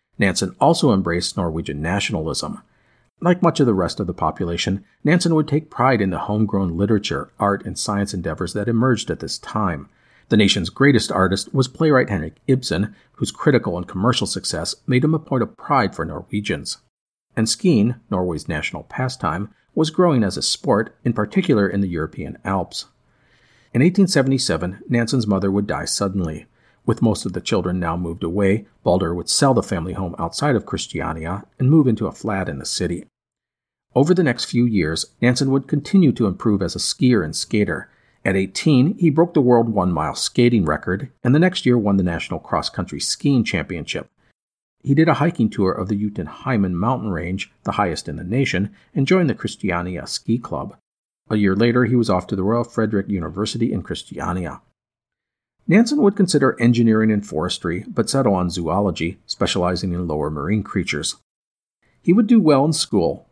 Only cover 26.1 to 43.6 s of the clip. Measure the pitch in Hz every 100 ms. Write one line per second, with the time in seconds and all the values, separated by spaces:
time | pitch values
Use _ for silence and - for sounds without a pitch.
26.1 | 98 80 76 - _ _ _ - 113 113
27.1 | - 98 90 - 101 90 90 85 87 85
28.1 | 82 82 98 98 107 - _ - 92 85
29.1 | 87 - - 139 117 - 87 87 90 92
30.1 | - 82 - 151 113 - 95 - 80 82
31.1 | 80 82 98 - - 123 160 127 110 104
32.1 | - 110 98 90 69 - - 90 85 -
33.1 | _ _ _ _ _ _ _ _ 127 151
34.1 | 185 151 - - 120 120 104 78 82 -
35.1 | _ 120 123 135 135 - 151 - 196 151
36.1 | 101 107 90 113 101 95 - - - 127
37.1 | 113 78 - - 104 90 80 - _ _
38.1 | _ - 95 95 - 160 131 147 - 170
39.1 | 147 170 156 123 120 117 101 90 82 76
40.1 | - - - 120 113 78 76 - 98 143
41.1 | _ 120 147 180 180 127 120 101 98 90
42.1 | 82 - 82 - 82 - - 87 76 -
43.1 | - 143 131 - 82